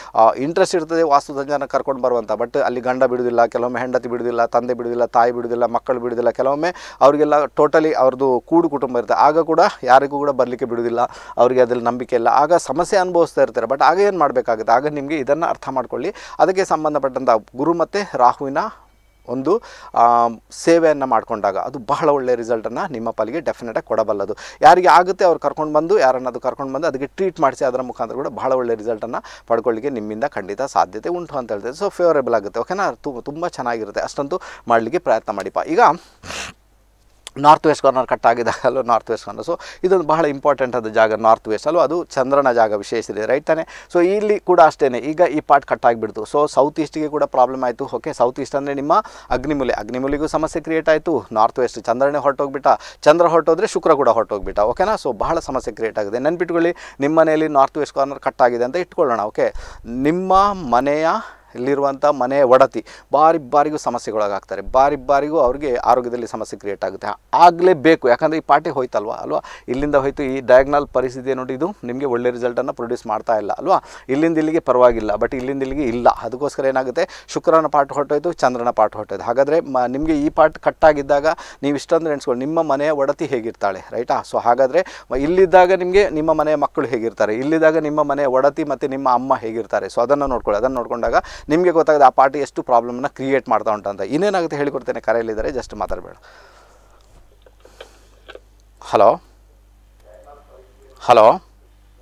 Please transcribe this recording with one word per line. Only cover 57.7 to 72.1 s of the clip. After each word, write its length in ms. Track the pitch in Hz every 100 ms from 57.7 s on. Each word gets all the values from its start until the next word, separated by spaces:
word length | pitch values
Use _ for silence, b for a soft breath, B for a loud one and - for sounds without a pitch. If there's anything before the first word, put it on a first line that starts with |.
| 156
ವೆಸ್ಟ್ 160 | 139
ಕಾರ್ನರ್ 240 | 143 139 139
ಕಟ್ 240 | 135 -
ಆಗಿದೆ 220 | 123 120
ಅಂತ 120 | 123 170
ಇಟ್ಕೊಳ್ಳೋಣ. 440 | 175 - 143 113
ಓಕೆ, 320 | 107 - 117 B B B
ನಿಮ್ಮ 680 | 113 123 143 175 185 190 202
ಮನೆಯ, 560 | 190 123 120 139 151 160 214 B B B
ಇಲ್ಲಿರುವಂಥ 500 | 117 131 139 139 135
ಮನೆಯ 380 | 147 143 123 139
ಒಡತಿ 420 | 127 131 135 120 B B -
ಬಾರಿ 260 | 139 156 165
ಬಾರಿಗೂ 380 | 123 147 151 151
ಸಮಸ್ಯೆಗೊಳಗಾಗ್ತಾರೆ, 840 | 127 120 - 107 104 98 - 95
ಬಾರಿ 340 | 98 131 143 147
ಬಾರಿಗೂ 420 | 127 139 147 160
ಅವ್ರಿಗೆ 380 | 123 139 147 120
ಆರೋಗ್ಯದಲ್ಲಿ 500 | 107 123 123 120 113
ಸಮಸ್ಯೆ 320 | 113 107 104
ಕ್ರಿಯೇಟ್ 260 | 101 98
ಆಗುತ್ತೆ. 360 | 95 98 104 - _
ಆಗಲೇಬೇಕು, 760 | 139 175 170 180 165 156 160 123
ಯಾಕಂದರೆ 300 | 120 160 160
ಈ 20 |
ಪಾರ್ಟಿ 300 | - 147 160
ಹೋಯ್ತಲ್ವಾ 440 | 135 127 113 107
ಅಲ್ವಾ, 260 | - 123 147 B B -
ಇಲ್ಲಿಂದ 260 | 127 147
ಹೋಯ್ತು. 280 | 143 139 139
ಈ 180 | 135 135
ಡಯಾಗ್ನಲ್ 480 | 123 127 135 147 139
ಪರಿಸ್ಥಿತಿ 420 | 127 127 127 127
ನೋಡಿ, 200 | 131 127
ಇದು 200 | 131 170 208
ನಿಮಗೆ 220 | 120 127
ಒಳ್ಳೆ 240 | 139